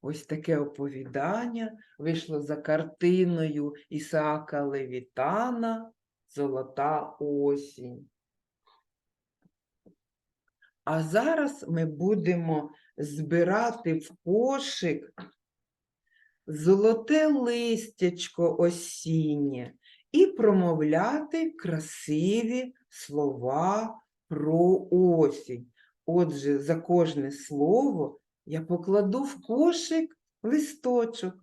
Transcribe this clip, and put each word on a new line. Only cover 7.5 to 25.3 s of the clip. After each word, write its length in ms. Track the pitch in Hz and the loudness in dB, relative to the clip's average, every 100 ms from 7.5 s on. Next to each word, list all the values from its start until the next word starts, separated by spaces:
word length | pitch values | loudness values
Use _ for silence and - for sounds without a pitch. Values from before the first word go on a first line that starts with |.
| 143 143 - 123 143 143 _ _ _ _ _ _ _ _ _ _ _ _ _ _ _ _ _ _ _ _ _ _ _ _ _ _ _ | 0 -4 -16 -16 -16 -20 _ _ _ _ _ _ _ _ _ _ _ _ _ _ _ _ _ _ _ _ _ _ _ _ _ _ _
А 200 | - 160 | -4 -2
зараз 640 | 156 185 269 320 285 - - | 0 0 2 0 0 -4 -6
ми 180 | 165 160 | -2 -2
будемо 840 | 151 180 208 165 175 165 151 147 - _ - | -2 0 0 0 0 0 -2 -4 -14 _ -10
збирати 960 | 147 147 151 170 170 202 240 - 170 | -10 -6 -2 2 2 2 0 -2 -4
в 180 | 160 - - - | -4 -6 -14 -2
кошик 880 | 202 247 269 277 - 175 143 - - - _ _ _ _ _ _ _ _ _ _ _ - | 0 2 0 -4 -4 -4 -4 -6 -18 -20 _ _ _ _ _ _ _ _ _ _ _ -12
золоте 800 | 151 156 196 214 226 226 302 311 | -2 4 6 6 2 2 4 4
листячко 1300 | 277 240 240 233 226 - _ 180 175 - - 170 - | 2 2 0 0 -2 -4 _ -2 -2 -10 0 0 2
осіннє 1160 | 175 175 - - 160 160 156 147 143 127 120 - _ _ _ | 0 0 -10 -12 -2 0 0 0 -2 -4 -10 -16 _ _ _
і 140 | 294 392 | 4 4
промовляти 1300 | - 220 190 175 160 151 156 202 294 302 330 320 | 6 4 6 4 2 2 2 2 -2 -4 -4 -4
красиві 1200 | - 185 160 - - - 151 175 214 226 247 254 - _ | -4 -6 -4 -6 -14 -4 0 2 0 0 -2 -6 -12 _
слова 1120 | - - 143 143 127 123 139 175 208 220 - _ _ _ | -20 -8 -2 -2 -2 -2 0 0 0 -2 -10 _ _ _
про 600 | 147 151 160 180 190 - | -4 0 4 6 4 4
осінь. 760 | 180 180 165 151 | 4 6 6 4